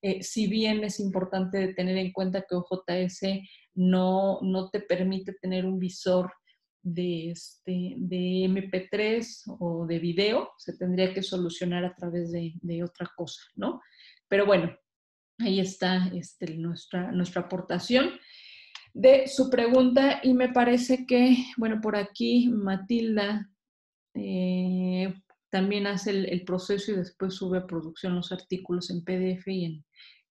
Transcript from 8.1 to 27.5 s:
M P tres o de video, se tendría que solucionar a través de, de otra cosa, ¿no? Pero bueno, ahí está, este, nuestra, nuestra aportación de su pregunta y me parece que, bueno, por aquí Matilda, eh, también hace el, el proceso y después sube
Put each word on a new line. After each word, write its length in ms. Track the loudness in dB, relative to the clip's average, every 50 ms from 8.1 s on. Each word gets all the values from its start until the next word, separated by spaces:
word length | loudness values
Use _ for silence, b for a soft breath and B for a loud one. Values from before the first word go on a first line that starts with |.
| -2 -2 -2 0 0 2 2
M 180 | 2 0 0
P 260 | -2 -4 -4 -6 -4 -4
tres 500 | -4 -2 0 0 0 -2 -2 -6 -14 -16 -14 -16
o 400 | -10 -6 -6 -4 -4 -4 -4 -2
de 100 | -4 -2
video, 540 | -2 -2 0 2 2 2 2 0 -2 -2 -14 _
se 180 | -14 -14 -10 -6
tendría 380 | -2 -2 2 2 2 2 2
que 80 | 0 -2
solucionar 600 | 0 0 -2 -2 -2 -2 -4 -4 -2 -2 -2 -2
a 120 | -4 -6
través 360 | -6 -8 -6 -4 -4 -4 -4
de, 220 | -4 -4 -4 -6 -8 -8
de 220 | -8 -6 -4 -4 -4
otra 260 | -6 _ -10 -12 -12 -8 -10
cosa, 240 | -10 -10 -10 -16 -20 _ _
¿no? 260 | -6 -6 -6 -6 B B B B B B B B B B _
Pero 180 | 2 4 6
bueno, 260 | 6 6 4 4 0 -6 _ _ _ _ _ _ _ _ _ _ _ _ _
ahí 200 | -2 0 2 2
está, 520 | 0 -2 -2 -2 0 0 2 2 0 0 -2
este, 440 | -6 -10 -10 -12 _ -10 -8 -6 -6
nuestra, 540 | -6 -6 -6 -8 -10 _ -6 -6 -4 -2
nuestra 300 | -2 -2 -2 -2 -2 -6
aportación 680 | -4 -4 -6 -8 -6 -4 -4 -4 -2 2 2 2 2 2 -2 B B B B B B B B B B B B B B B B 6
de 300 | 8 10 10 10 6 0
su 220 | 2 0 2 2
pregunta 720 | 4 2 4 4 6 6 6 6 6 6 6 4 2 4 4
y 100 | 4 4
me 160 | 6 4 4
parece 560 | 4 4 6 6 4 2 4 2 0 0 2
que, 300 | 2 4 6 8 8 6 6 B B B -4
bueno, 240 | -2 -2 -2 -2
por 160 | -2 -2 0 -2
aquí 500 | -2 -4 -4 -4 0 2 4 4 4 4
Matilda, 1000 | 2 0 0 0 -2 -2 -2 -2 0 0 0 2 0 0 0 0 -2 -4 -6 -8 _ _ _ _ _ _ _ _ _ _ _ _ _
eh, 1000 | -8 -6 -4 -2 -2 0 0 0 0 0 0 0 0 0 0 0 0 -2 -2 -4 -8 _ _ _ _ _ _
también 360 | -2 0 0 0 0 0 -2
hace 260 | -2 -2 -2 -2 -2
el, 180 | -2 0 0 0
el 160 | -2 -4 -2
proceso 480 | -2 -4 -4 -2 -2 -2 -2 -2 -2 -2
y 20 |
después 380 | -4 -4 -6 _ _ -6 -6 -6
sube 240 | -4 -4 -2